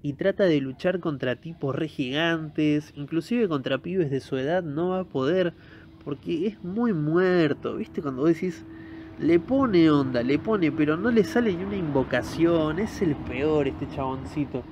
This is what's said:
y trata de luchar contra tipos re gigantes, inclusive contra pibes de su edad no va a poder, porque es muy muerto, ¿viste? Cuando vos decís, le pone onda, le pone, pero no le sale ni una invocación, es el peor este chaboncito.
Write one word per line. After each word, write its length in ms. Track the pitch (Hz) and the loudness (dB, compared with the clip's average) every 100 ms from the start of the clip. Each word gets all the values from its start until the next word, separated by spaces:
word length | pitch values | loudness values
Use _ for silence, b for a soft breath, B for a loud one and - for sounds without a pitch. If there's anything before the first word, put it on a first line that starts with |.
y 100 | 147 | -8
trata 320 | 135 185 196 | -2 -2 2
de 160 | 190 147 | 4 4
luchar 400 | 135 131 185 180 | 0 -4 -4 -2
contra 360 | 165 139 131 120 | -4 -2 -4 -4
tipos 380 | 165 165 139 | -8 -6 -4
re 140 | 127 156 | -2 -6
gigantes, 1040 | - 127 143 170 165 156 151 151 147 147 | -4 -4 0 0 -2 -4 0 2 2 -2
inclusive 540 | - 143 165 - 240 208 | -14 -6 -6 -2 0 0
contra 300 | 147 131 131 | 0 -2 -4
pibes 320 | 170 185 151 | -2 -2 0
de 100 | 135 | -2
su 160 | - 135 | -4 -4
edad 260 | 135 180 | 0 -2
no 280 | 170 143 180 | -2 -4 -2
va 100 | 185 | -2
a 40 | |
poder, 480 | 180 135 131 185 175 B B B B - | -4 -2 0 2 0 B B B B -16
porque 420 | 147 139 170 170 202 | -10 -8 -4 -2 -2
es 160 | 208 | -4
muy 300 | 175 202 240 | -8 -2 0
muerto, 840 | 170 151 170 185 180 151 123 117 107 | 0 2 2 4 4 2 0 -4 -6
¿viste? 240 | 220 - | -6 -6
Cuando 220 | 147 131 | -6 0
vos 120 | 156 | 2
decís, 300 | 165 185 165 - B B B B - | 2 -2 -6 -16 B B B B -2
le 220 | 151 170 | 2 2
pone 500 | 170 269 254 180 160 | 4 2 4 6 8
onda, 320 | 147 131 123 | 6 4 0
le 160 | 123 147 | 2 0
pone, 320 | 214 214 156 | 2 2 2
pero 240 | 139 151 160 | 2 2 2
no 140 | 220 | 2
le 140 | 226 | 4
sale 300 | 180 240 233 | 4 2 0
ni 100 | 170 | -2
una 120 | 196 202 | -4 -4
invocación, 1040 | 160 135 131 123 107 131 165 170 156 156 | 0 0 2 -2 -2 2 4 4 2 -2
es 240 | 214 - | -4 0
el 140 | 180 135 | 0 0
peor 520 | 123 123 151 151 139 | -4 -2 0 2 0
este 200 | - 143 | -4 -8
chaboncito. 760 | 147 135 131 131 156 135 127 - | -4 -4 -4 -6 -6 -4 -6 -8